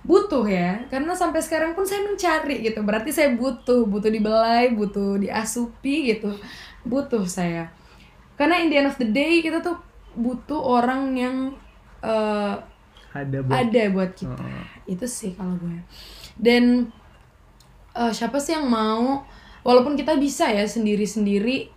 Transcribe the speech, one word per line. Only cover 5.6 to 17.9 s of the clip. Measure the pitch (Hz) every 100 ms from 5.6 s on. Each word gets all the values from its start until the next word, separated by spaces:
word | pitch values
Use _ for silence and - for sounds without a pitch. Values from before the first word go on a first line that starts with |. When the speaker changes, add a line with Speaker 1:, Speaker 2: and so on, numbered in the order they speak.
| 233 - 269 285 269
Speaker 1:
gitu. | 214 208 202 - - - -
Butuh | - 247 277 233
saya. | 185 185 175 165 165 - - - - - -
Karena | - 294 339
in | 330
the | 285
end | 277
of | 285
the | 233
day | 214 302 339
kita | 320 320
tuh | 330 339 - - -
butuh | - 233 247 - 302
orang | 262 247 240 262 269
yang, | 262 247 262 262 277 - - - -
eh, | - 220 214 208 202 202 - - _ - -
Speaker 2:
Ada | 143 139 135
buat | 131
Speaker 1:
ada | - 233 226 214
buat | 190 185
kita. | 185 156 127
Speaker 2:
Heeh. | 127 131 175 - -
Speaker 1:
Itu | 185 247
sih | - 202
kalau | 180 185 180
gue. | 170 170 175 - - - -
Dan, | - 226 240 240 247 240 - - - - _ - - - - -